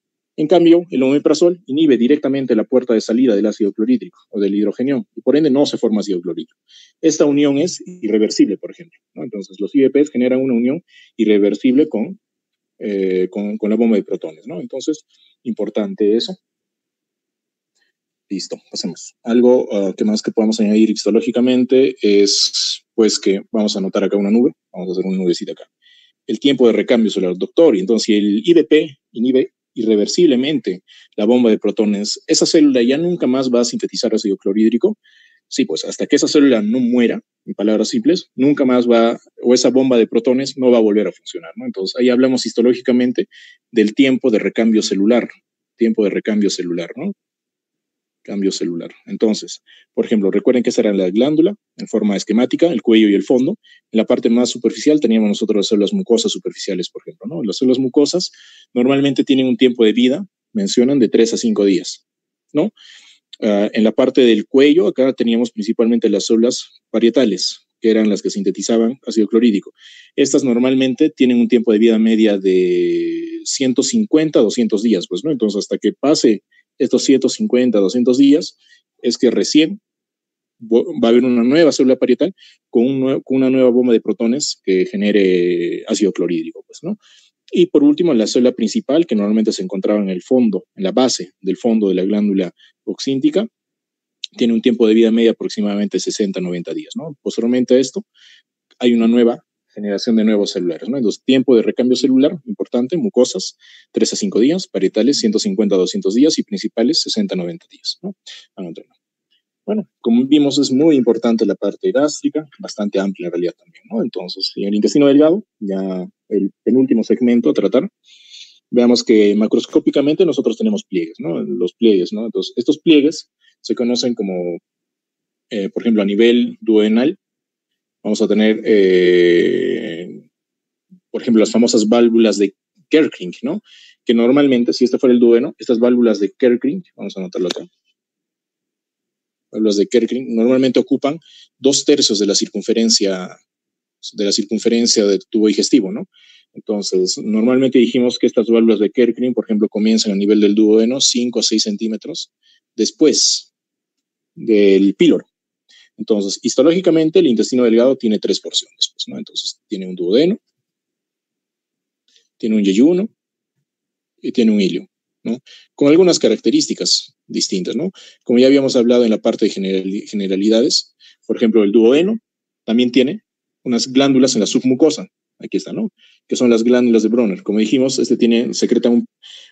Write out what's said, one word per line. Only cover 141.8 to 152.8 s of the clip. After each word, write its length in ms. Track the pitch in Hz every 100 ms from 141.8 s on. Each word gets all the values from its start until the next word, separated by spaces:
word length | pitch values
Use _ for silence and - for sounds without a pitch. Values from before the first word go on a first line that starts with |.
tercios 360 | - 147 - 101
de 60 | 98
la 100 | 95
circunferencia, 1040 | 110 104 104 113 113 110 98 92 90 - _ _ _ _ _ _ -
de 120 | 110 101
la 60 |
circunferencia 720 | 98 101 110 113 117 117 117 101
del 140 | 95 -
tubo 180 | 107 107
digestivo, 440 | 101 - 135 98
¿no? 160 | 117 196 _ _ _ _
Entonces, 640 | - - 104 95 92 92 -
normalmente 600 | 107 107 120 127 131 127
dijimos 400 | 117 127 123 -
que 100 | 120
estas 200 | - 110
válvulas 320 | 113 113 104
de 100 | 101
Kerckring, 440 | - 117 117 127
por 120 | 113 -
ejemplo, 240 | 107 104
comienzan 440 | 104 110 110 110
a 20 | 98
nivel 260 | 101 107
del 140 | 104 104
duodeno, 440 | 107 110 113 135
cinco 400 | - 123 123 117
a 40 |
seis 200 | - 107
centímetros 680 | 110 101 110 107 - 170 - _ _ _ _
después 800 | -